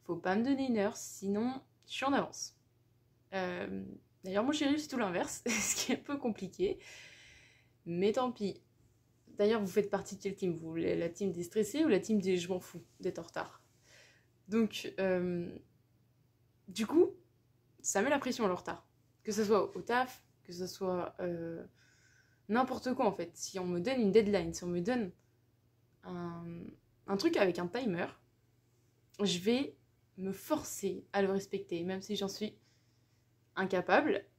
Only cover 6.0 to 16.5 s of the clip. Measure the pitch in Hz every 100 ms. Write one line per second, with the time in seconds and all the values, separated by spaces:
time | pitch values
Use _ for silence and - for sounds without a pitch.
6 | - 277 247 208 185 - 185 - - -
7 | - - - - - _ _ _ - 170
8 | 202 220 254 240 202 - _ _ _ _
9 | _ _ _ - 208 226 196 214 202 196
10 | 190 190 196 180 185 160 160 165 180 170
11 | 170 170 196 170 175 220 214 294 311 190
12 | 180 214 185 180 170 180 - 175 - _
13 | 185 175 170 - - - _ _ _ -
14 | - _ _ _ - 220 220 - - -
15 | 190 185 180 175 175 - - _ _ _
16 | _ _ _ _ _